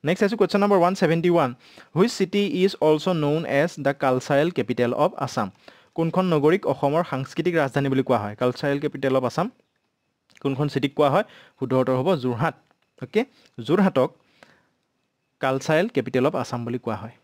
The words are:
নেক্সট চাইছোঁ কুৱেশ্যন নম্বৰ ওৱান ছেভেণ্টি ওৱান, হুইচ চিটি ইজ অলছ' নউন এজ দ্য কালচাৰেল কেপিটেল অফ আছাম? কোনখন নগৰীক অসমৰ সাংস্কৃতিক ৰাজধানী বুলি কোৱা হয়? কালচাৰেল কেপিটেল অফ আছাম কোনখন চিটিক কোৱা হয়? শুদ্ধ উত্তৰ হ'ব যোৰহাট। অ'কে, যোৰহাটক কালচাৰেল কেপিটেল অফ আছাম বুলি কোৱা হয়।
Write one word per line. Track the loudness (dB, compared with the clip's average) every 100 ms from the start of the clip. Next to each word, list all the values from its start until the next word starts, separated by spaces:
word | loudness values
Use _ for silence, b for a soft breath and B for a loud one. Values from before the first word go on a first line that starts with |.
| -2
নেক্সট | 0
চাইছোঁ | 0 2
কুৱেশ্যন | 0 2
নম্বৰ | 4 4
ওৱান | 4 2
ছেভেণ্টি | 0 2 2
ওৱান, | 2 2 -2 B B B
হুইচ | 0 0 2
চিটি | -2 0 0 2
ইজ | 0 2 2
অলছ' | 2 0 0
নউন | 0 -2 0 0
এজ | 0 -2
দ্য | -4 0
কালচাৰেল | 0 0 2 0 2 -2
কেপিটেল | -4 0 0 0
অফ | -2 -2 -6
আছাম? | -4 -6 B B B B -4
কোনখন | -2 0 2
নগৰীক | 2 4 2 0
অসমৰ | -2 0 0 -2
সাংস্কৃতিক | -6 -6 -4 -2 0
ৰাজধানী | 0 0 0
বুলি | 0 2
কোৱা | 0
হয়? | -2 -2
কালচাৰেল | -2 -2 -4 -2
কেপিটেল | -4 -4 0 0
অফ | 0
আছাম | -4 -6 _ _ _ _ _ _ _ _ _
কোনখন | -6 -2 -2
চিটিক | -2 -4 2
কোৱা | 2
হয়? | 2 -2 B B _
শুদ্ধ | 0 0
উত্তৰ | 2 0
হ'ব | 0 0
যোৰহাট। | -2 -2 -4 -4 _ _ _ _
অ'কে, | -4 -4 -4 b b -14 -2
যোৰহাটক | 2 4 2 0 _ b b b b b b _ _ _ _ _ _
কালচাৰেল | -4 -2 0 0 0
কেপিটেল | -2 -2 0 0
অফ | 0
আছাম | -6 -6 -6
বুলি | -6
কোৱা | -6 -8
হয়। | -10 -18